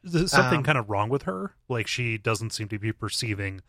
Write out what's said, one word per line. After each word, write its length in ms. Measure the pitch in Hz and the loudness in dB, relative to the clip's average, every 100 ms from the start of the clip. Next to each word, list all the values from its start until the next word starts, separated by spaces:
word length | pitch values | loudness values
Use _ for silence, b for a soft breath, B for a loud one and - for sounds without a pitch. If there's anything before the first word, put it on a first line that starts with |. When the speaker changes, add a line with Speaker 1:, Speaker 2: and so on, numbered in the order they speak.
Speaker 1:
there's 280 | 180 170 127 | -2 0 4
something 280 | 139 131 156 | 4 6 4
Speaker 2:
Um, 40 | |
Speaker 1:
kind 140 | 135 143 | 4 2
of 100 | 107 | 2
wrong 220 | 101 107 | 0 2
with 140 | 135 | 0
her. 280 | - 190 196 - - | -2 -6 -8 -10 -6
Like, 180 | 120 107 | -4 -2
she 300 | - 120 110 | -2 -2 -2
doesn't 340 | 110 107 113 | 0 0 -2
seem 140 | - 104 | -6 -6
to 100 | 104 | -4
be 140 | 110 | -4
perceiving 680 | - 107 - 117 101 98 95 | -4 -4 -4 -4 -4 -4 -8